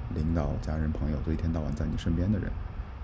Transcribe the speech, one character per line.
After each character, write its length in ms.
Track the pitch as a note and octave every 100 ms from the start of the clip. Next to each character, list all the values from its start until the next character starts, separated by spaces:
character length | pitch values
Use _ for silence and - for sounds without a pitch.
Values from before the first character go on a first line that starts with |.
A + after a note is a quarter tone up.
| - D#2+
领 180 | D#2
导、 200 | E2 C#2+ C2+
家 160 | - D#2
人、 120 | D#2
朋 180 | D2+ D2+
友， 60 | D2 D#2+
都 60 |
一 20 | D#2+
天 160 | E2
到 80 | D#2+
晚 160 | D2 D2
在 100 | D#2
你 120 | D2+
身 180 | F2 E2
边 160 | F#2
的 80 | G#2
人。 100 | - - - - - -